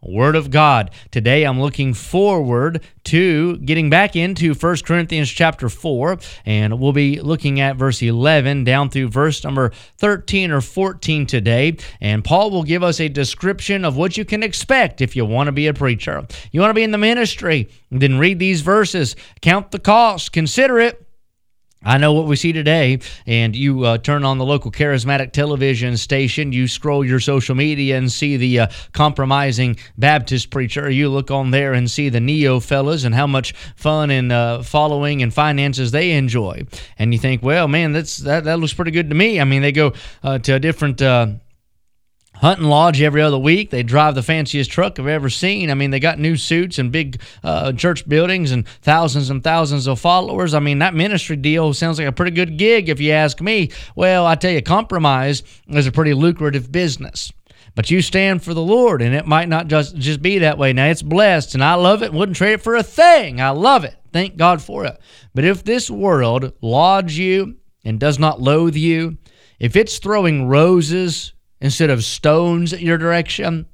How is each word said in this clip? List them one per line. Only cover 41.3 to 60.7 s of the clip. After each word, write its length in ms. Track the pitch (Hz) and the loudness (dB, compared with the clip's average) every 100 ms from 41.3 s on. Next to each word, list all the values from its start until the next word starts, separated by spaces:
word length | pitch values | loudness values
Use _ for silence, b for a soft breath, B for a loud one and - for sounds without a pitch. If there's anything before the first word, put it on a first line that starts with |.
| 107 - _ _ _ _ _ _ _ _ - | -4 -14 _ _ _ _ _ _ _ _ 0
hunting 300 | 151 185 156 | 2 2 2
lodge 380 | 147 170 143 | 4 4 4
every 180 | 151 147 | 2 2
other 160 | 151 139 | 2 2
week. 320 | 139 180 208 | 2 2 0
They 140 | 123 | -4
drive 320 | 117 135 151 135 | 0 2 2 0
the 80 | |
fanciest 480 | 117 160 143 143 131 | -2 -2 -2 -4 -4
truck 260 | - 190 180 | -2 -2 -2
I've 80 | 135 | -4
ever 240 | 156 135 | -2 -4
seen. 400 | - 180 202 170 | -2 -2 -2 -2
I 60 | 139 | -2
mean, 160 | 139 | -2
they 80 | 135 | 0
got 180 | 151 151 | -2 0
new 180 | 156 160 | -2 -2
suits 440 | - 165 180 165 | -2 -2 -2 -2
and 120 | 123 | -4
big, 300 | 147 143 123 B B | -2 -4 -8 B B
uh, 280 | 160 160 135 | -4 -4 -2
church 360 | 123 175 156 - | -2 -2 -2 0
buildings 420 | 151 175 185 156 | 2 2 0 0
and 160 | 127 113 B | -2 -4 B
thousands 480 | - 156 165 135 131 | 0 2 2 -2 -2
and 140 | 135 | -4
thousands 420 | 139 165 156 143 131 | 0 0 0 -2 -2
of 140 | 127 | -2
followers. 560 | 170 180 190 190 180 151 | 2 0 0 -4 0 0
I 40 | |
mean, 200 | 147 143 | 0 0
that 160 | 175 165 | 0 0
ministry 400 | 190 202 - 151 | 0 -2 -4 -4
deal 360 | 143 160 160 | 0 0 0
sounds 280 | 139 165 160 | 0 -2 -2
like 80 | 147 | -4
a 40 | |
pretty 200 | 127 180 | -2 -2
good 260 | 170 180 156 | -2 -4 0
gig 320 | 208 226 170 | 2 2 2
if 100 | 143 | -2
you 120 | 147 | 2
ask 300 | 156 151 - | 2 2 -2
me. 280 | 175 220 160 B B - | -2 -2 -2 B B -2
Well, 300 | 185 185 170 | 2 4 2
I 80 | |
tell 160 | 160 180 | 2 0
you, 140 | 165 | -2
compromise 800 | - 185 220 180 156 131 135 139 b b b | 0 0 0 0 2 2 0 -4 b b b
is 180 | 147 131 | 0 0
a 60 | |
pretty 240 | 131 156 139 | 2 2 4
lucrative 560 | 165 165 151 143 123 | 2 2 -2 -2 -4
business. 600 | 156 175 127 - - - - _ b b - | -2 -2 -4 -10 -12 -14 -16 _ b b -4
But 160 | 110 | 0
you 100 | 180 | 2
stand 400 | - 190 196 185 | 2 0 0 0
for 140 | 160 165 | -4 -4
the 60 | |
Lord, 420 | 165 226 240 156 | 2 4 4 2
and 100 | 117 | 0
it 140 | 139 156 | 0 2
might 220 | 151 170 | 0 2
not 180 | 160 170 | -2 0
just, 280 | 156 143 160 | 0 0 -4
just 260 | 131 151 | -4 -2
be 160 | 160 196 | 0 2
that 180 | 160 147 | 2 2
way. 160 | 139 | 0